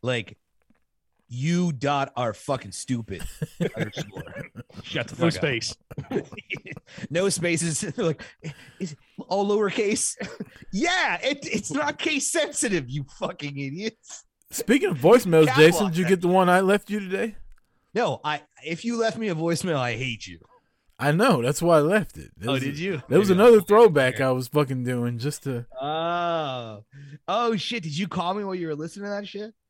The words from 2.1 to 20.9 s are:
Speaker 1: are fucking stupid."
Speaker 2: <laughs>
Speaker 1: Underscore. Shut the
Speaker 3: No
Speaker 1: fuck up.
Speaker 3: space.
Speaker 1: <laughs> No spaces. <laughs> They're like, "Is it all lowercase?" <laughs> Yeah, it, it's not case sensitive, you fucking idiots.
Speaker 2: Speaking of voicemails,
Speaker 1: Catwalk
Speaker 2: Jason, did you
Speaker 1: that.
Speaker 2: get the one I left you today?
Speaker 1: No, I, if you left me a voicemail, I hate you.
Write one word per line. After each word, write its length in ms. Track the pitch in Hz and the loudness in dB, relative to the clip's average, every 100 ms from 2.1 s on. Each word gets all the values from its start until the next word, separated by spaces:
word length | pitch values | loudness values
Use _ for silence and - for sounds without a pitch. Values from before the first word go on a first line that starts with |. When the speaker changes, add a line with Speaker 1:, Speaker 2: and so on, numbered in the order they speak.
| - | -2
Speaker 1:
are 160 | 120 | -4
fucking 400 | 104 - 131 101 | -4 -6 -6 -6
stupid." 500 | - - 123 113 92 - - 156 - | -14 -6 -6 -6 -10 -10 -10 -12 -6
Speaker 2:
<laughs> 160 | 170 - | -6 -4
Speaker 1:
Underscore. 460 | 107 - - - - - - - - - | -8 -8 -12 -12 -14 -14 -16 -18 -20 -18
Shut 260 | - 143 117 | -8 -8 -8
the 80 | - | -2
Speaker 3:
No 80 | 170 | -2
Speaker 1:
fuck 120 | 175 | 0
up. 0 | |
Speaker 3:
space. 320 | 160 120 - - _ - - | -2 -2 -6 -12 _ -14 -6
Speaker 1:
<laughs> 1000 | 262 - - - 190 190 156 _ - - | -8 -8 -18 -14 -14 -14 -18 _ -16 -6
No 180 | 160 196 | -2 -2
spaces. 520 | - 170 165 170 151 | 0 -2 -2 -2 -4
<laughs> 140 | 202 | -6
They're 100 | 143 175 | -2 -2
like, 160 | 151 - - 160 - - _ | -2 -10 -14 -16 -16 -20 _
"Is 120 | 185 | -12
it 60 | 151 _ - - | -12 _ -18 -4
all 180 | 190 202 | -2 0
lowercase?" 680 | 208 202 180 202 339 - - 202 - - - | 0 0 0 -2 0 -4 -6 -12 -12 -16 -16
<laughs> 160 | - | -10
Yeah, 460 | 190 330 370 294 180 | -4 -2 0 0 -2
it, 180 | 254 285 - | -2 -4 -4
it's 240 | 208 - | -6 -4
not 280 | 269 294 294 | -4 -4 -2
case 320 | 330 294 - | -2 -2 -2
sensitive, 560 | 339 294 - 240 180 123 | -2 -2 -2 -2 -2 -4
you 160 | 143 135 - | -8 -10 -8
fucking 400 | 185 185 147 139 | -10 -8 -10 -8
idiots. 640 | 139 156 220 _ - - _ _ _ | -8 -8 -10 _ -20 -20 _ _ _
Speaker 2:
Speaking 400 | - - 269 381 | -10 2 2 2
of 80 | 147 | 2
voicemails, 480 | 151 240 196 165 151 | 6 6 8 6 6
Speaker 1:
Catwalk 100 | 131 | 8
Speaker 2:
Jason, 300 | 156 - 202 | 6 6 0
did 80 | 165 | 0
you 60 | |
Speaker 1:
that. 40 | 175 | 2
Speaker 2:
get 100 | 190 | 2
the 60 | 175 | 4
one 200 | 185 180 | 4 6
I 120 | 180 | 4
left 280 | 190 202 - | 4 2 0
you 100 | 208 | -6
today? 360 | 190 190 220 - - - _ _ _ | -4 -4 -4 -8 -18 -20 _ _ _
Speaker 1:
No, 260 | 208 226 123 | -2 -2 -2
I, 180 | 151 147 - _ | -4 -6 -8 _
if 200 | 147 165 | -8 -6
you 120 | 233 233 | -4 -2
left 180 | 226 226 | -2 -2
me 100 | 220 | -4
a 60 | 160 | -2
voicemail, 400 | 165 170 185 151 | 0 0 0 -2
I 160 | 123 | -2
hate 320 | 113 127 113 - | -4 -6 -8 -12
you. 140 | 82 _ _ _ _ _ | -18 _ _ _ _ _